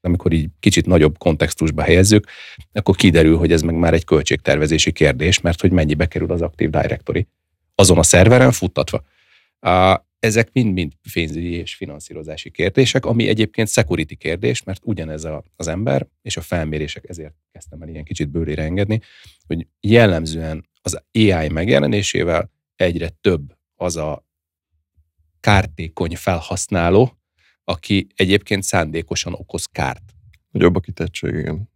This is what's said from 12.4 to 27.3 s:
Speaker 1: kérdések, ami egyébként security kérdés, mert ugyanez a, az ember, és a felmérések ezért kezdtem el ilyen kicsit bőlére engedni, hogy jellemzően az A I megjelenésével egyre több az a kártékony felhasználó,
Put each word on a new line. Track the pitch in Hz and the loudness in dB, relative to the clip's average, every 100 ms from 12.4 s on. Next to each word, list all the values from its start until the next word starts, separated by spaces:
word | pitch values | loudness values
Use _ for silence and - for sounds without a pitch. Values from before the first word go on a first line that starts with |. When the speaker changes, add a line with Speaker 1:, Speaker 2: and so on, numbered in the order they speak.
| - | -14
Speaker 1:
kérdések, | - 90 - 127 135 - | -4 0 2 2 0 0
ami | 113 104 | 0 0
egyébként | 107 107 - 110 | 0 0 -2 0
security | - 78 82 78 | 0 0 -2 -6
kérdés, | - 76 87 117 120 | -8 -8 -4 -4 -4
mert | - 95 | -8 -10
ugyanez | - 90 78 76 | -8 -8 -8 -10
a, | 80 76 - _ | -10 -12 -14 _
az | 80 | -8
ember, | 82 113 67 - _ | -4 -2 -2 -4 _
és | - - | -10 -10
a | |
felmérések | - 87 78 78 76 - - | -6 -6 -4 -6 -8 -10 -16
ezért | 85 78 _ _ | -18 -18 _ _
kezdtem | - - 78 | -20 -20 -20
el | 80 | -16
ilyen | 80 | -16
kicsit | 78 - 78 | -12 -8 -6
bőlére | 82 78 76 | -4 -4 -4
engedni, | 78 90 101 110 _ _ - _ _ | -4 -4 -2 -4 _ _ -20 _ _
hogy | 82 82 _ | -10 -10 _
jellemzően | 101 117 110 82 82 80 78 78 - _ | 2 6 6 2 -4 -6 -8 -10 -14 _
az | - 82 | -10 -10
A | _ | _
I | 110 107 87 78 | 2 2 2 0
megjelenésével | 78 85 67 71 104 98 - 82 82 - _ _ _ | -2 2 2 2 -2 -2 -2 -2 -2 -4 _ _ _
egyre | 90 87 82 _ | -2 -2 -8 _
több | 104 85 69 _ _ _ | -2 -2 -6 _ _ _
az | 90 82 | -8 -6
a | 76 71 _ _ _ _ _ _ _ _ _ _ _ _ | -8 -10 _ _ _ _ _ _ _ _ _ _ _ _
kártékony | - 101 78 76 82 - 82 82 | 2 2 2 -8 -12 -6 -6 -4
felhasználó, | - 87 - 92 - 90 85 98 123 _ _ | -4 -4 -6 -10 -4 0 4 4 4 _ _